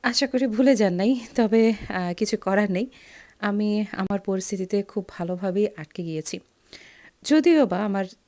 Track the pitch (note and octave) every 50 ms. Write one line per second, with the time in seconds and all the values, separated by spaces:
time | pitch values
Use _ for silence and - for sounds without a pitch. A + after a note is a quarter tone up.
0 | - B3 A#3+ - C#4 C4 - B3+ C4+ B3 G#3+ A3 C4 C4+ C4+ G#3 G#3+ F#3+ F3 F3+
1 | G3 A#3 C4+ B3 A3+ - - - A3+ G#3 A3 A3+ A3+ A3+ A3 - - - G#3 F#3
2 | F3+ F3 F3 - A3 - - G#3 - F#3 G3 G3+ G#3 G3 F#3 F3+ A#3+ B3+ _ -
3 | - - - - - _ _ _ G#3 G#3 G3+ G#3 G#3+ G#3 G#3 G#3+ G#3+ - - -
4 | F#3+ F#3+ G3+ G3 G3 - F#3+ F#3+ F#3+ - G#3 F#3 F#3 F#3 - G3+ G3 - - G#3
5 | F#3+ - - - F3 E3+ F3+ F3 G3 G3 F3+ G3+ G#3 G3+ G#3 - D3+ _ _ -
6 | F3 E3 D#3+ D#3 D#3 - - F#3 _ _ _ _ _ _ - - - - - -
7 | - - _ _ - - D4 D#4 B3+ F4 E4 D#4 C4 F#3 F3 F#3 G#3 G#3 G3 G3
8 | F#3+ F#3 - _ _